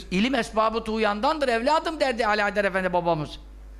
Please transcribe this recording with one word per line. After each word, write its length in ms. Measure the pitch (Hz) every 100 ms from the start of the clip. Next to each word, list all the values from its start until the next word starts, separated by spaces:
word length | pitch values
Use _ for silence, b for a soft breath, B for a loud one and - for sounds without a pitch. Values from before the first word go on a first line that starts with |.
| -
ilim 240 | 185 247 262
esbabı 480 | 220 214 220 226
tuğyandandır 640 | 220 220 214 208 269 311 262
evladım 520 | 226 254 320 330 311
derdi 280 | 277 240 220
Ali 140 | 208
Haydar 240 | 202 202 196
Efendi 280 | 185 185
babamız. 460 | 175 170 160 143 - - - -